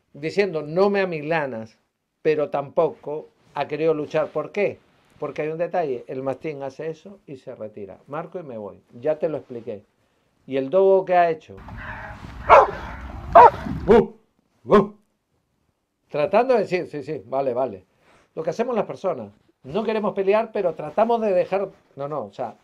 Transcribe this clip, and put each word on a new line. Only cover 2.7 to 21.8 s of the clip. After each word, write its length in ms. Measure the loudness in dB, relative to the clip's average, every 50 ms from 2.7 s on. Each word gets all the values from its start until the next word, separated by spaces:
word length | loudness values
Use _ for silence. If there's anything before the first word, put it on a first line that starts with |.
| 0 0 0 0 -2 -6 -12 -12 -12 -12 -12 -16 _ _ _ _ _
ha 120 | -6 -6
querido 260 | -4 -4 -2 0 0 0
luchar. 340 | 0 -4 -4 -2 -2 -2
¿Por 240 | -2 -4 -6 -6 -4
qué? 280 | -2 -2 -2 -2 -2 -6 _ _ _ _ _ _ _ _
Porque 240 | -10 -8 -6 -6 -6
hay 60 | -6
un 80 | -4
detalle. 460 | -4 -6 -4 -2 -4 -2 -2 -4 -8 -8
El 140 | -10 -10 -6
mastín 420 | -6 -6 -6 -6 -8 -10 -10 -8 -10
hace 260 | -12 -10 -10 -10 -10
eso 300 | -10 -12 _ -20 -20 -20 _
y 120 | -20 -20
se 180 | -18 _ -18 -14
retira. 440 | -14 -14 -14 -12 -14 -16 -16 -16 -20 _
"Marco 320 | -12 -12 -10 -10 -10 -12 -14
y 40 | -12
me 140 | -12 -12
voy. 240 | -12 -12 -12 -14 -16 _ _ -20
Ya 240 | -6 -4 -4 -2
te 120 | -2 -2 -4
lo 80 | -4
expliqué". 460 | -6 -8 _ -14 -12 -10 -10 -12 -12 -14 _ _ _ _ _ _ _ _ _ _ _ _
¿Y 120 | -6 -4
el 120 | -4 -2 0
dogo 360 | 2 4 6 6 6 4 4
qué 100 | 4 4
ha 140 | 4 4 4
hecho? 260 | 0 -4 -8 -18 -20 -20 -18 -16 -16 -14 -14 -14 -14 -14 -14 -16 -16 -16 -16 -16 -16 -10 4 8 8 8 8 6 0 -8 -12 -12 -12 -14 -14 -14 -14 -14 -12 8 10 10 10 10 8 4 -6 -8 -8 -4 4
¡Uh! 260 | 6 6 6 6 4 -6 -16 _ _ _ _ _ _ _ _ _
¡Uh! 280 | 6 6 6 6 4 -6 _ _ _ _ _ _ _ _ _ _ _ _ _ _ _ _ _ _ _ _ _ _ _
Tratando 440 | -2 -2 0 4 4 4 4 4 4
de 80 | 2
decir, 260 | 2 2 -2 -2 -2
"Sí, 160 | -4 -8 -10 -8
sí, 200 | -8 -8 -10 -8
vale, 280 | -4 -4 -2 0 0 0
vale". 320 | 0 -2 -2 -4 -10 -16 _ _ _ _ _ _ _ _ _ _
Lo 80 | -6 -6
que 60 | -6
hacemos 260 | -2 -2 -4 -2 0
las 100 | -2 -2
personas. 460 | -4 -8 -6 -6 -6 -6 -6 -10 -14 -16 _ _ _ _ _ _
No 200 | -6 -6 -4 -2
queremos 300 | -2 -2 -2 -2 -2 -2
pelear, 380 | -2 0 2 2 2 0 0
pero 240 | -4 -2 -2 -2 -2
tratamos 460 | -4 -10 -4 0 2 2 2 2 0
de 100 | 2 2
dejar, 400 | 2 2 0 0 0 -2 -2 -4 -8 _